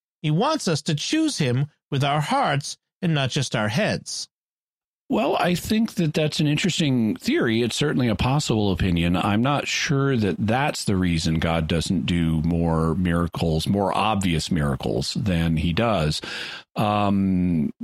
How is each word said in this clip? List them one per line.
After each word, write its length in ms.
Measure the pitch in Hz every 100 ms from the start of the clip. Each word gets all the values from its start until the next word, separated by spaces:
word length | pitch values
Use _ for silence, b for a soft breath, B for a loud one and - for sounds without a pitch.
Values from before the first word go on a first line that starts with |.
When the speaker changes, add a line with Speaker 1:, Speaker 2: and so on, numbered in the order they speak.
| _ -
Speaker 1:
He 80 | 156
wants 360 | 156 269 320 -
us 160 | 151
to 120 | -
choose 440 | 147 - 311 311 -
him 280 | 135 123 147 b -
with 120 | 139
our 180 | 139 147
hearts 560 | 147 277 196 143 - - _ -
and 140 | 175
not 160 | 151 131
just 240 | 151 127
our 140 | 123 104
heads." 600 | 131 190 82 - - - _ _ _ _ _ _ _ -
Speaker 2:
Well, 260 | 220 277 -
I 200 | 170 180
think 380 | - 220 233
that 200 | - 160
that's 240 | 160 151 -
an 80 | 151
interesting 720 | 151 180 - 151 127 110 -
theory. 460 | - 330 127 113
It's 120 | 120
certainly 320 | - 147 151 123
a 80 |
possible 560 | 104 123 143 - 110 104
opinion. 460 | 87 92 85 87 90
I'm 260 | 104 104
not 240 | 131 143 -
sure 500 | - - 139 139 127
that 200 | 98 82
that's 460 | 104 123 147 -
the 100 | - 95
reason 440 | 90 82 82 80
God 260 | 82 82 78
doesn't 400 | 85 - 92 -
do 340 | 87 82 80
more 520 | 82 85 85 80 80
miracles, 720 | 80 90 85 85 - 85 80 -
more 260 | 101 95
obvious 600 | - 104 104 95 80 -
miracles 600 | 87 71 65 - 58 73
than 420 | - 107 85 85 78
he 160 | 85
does. 480 | 82 117 98 76 - B B B B B -
Um, 960 | 107 104 101 98 95 92 90 82 71 -